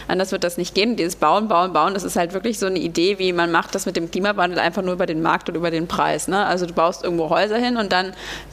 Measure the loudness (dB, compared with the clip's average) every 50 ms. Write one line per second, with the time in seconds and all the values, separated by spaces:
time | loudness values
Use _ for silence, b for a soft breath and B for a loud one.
0 | B -2 -2 0 0 -2 -2 -2 -2 -2 -2 -4 -6 0 2 2 2 2 2 0
1 | -2 -2 0 2 4 4 4 4 4 4 4 2 2 4 2 2 2 2 0 -2
2 | -4 -2 0 0 0 0 -2 -2 -2 -2 -2 -2 -2 -2 0 -2 -2 -2 0 2
3 | 2 2 2 2 0 0 2 2 2 2 2 0 0 0 -4 -4 -4 -4 -4 -4
4 | -4 -2 -2 0 0 0 2 2 0 0 2 0 0 0 0 0 -2 -2 -2 0
5 | -2 -2 -2 0 0 0 0 0 -2 -4 -4 -2 -2 0 0 -2 -2 -2 0 0
6 | 0 0 0 -2 -2 0 0 0 2 2 0 0 -2 -2 2 2 2 2 2 -2
7 | -4 -2 0 0 0 2 2 2 2 2 2 0 0 0 0 -2 0 0 0 0
8 | 0 -2 -6 B B B B B B B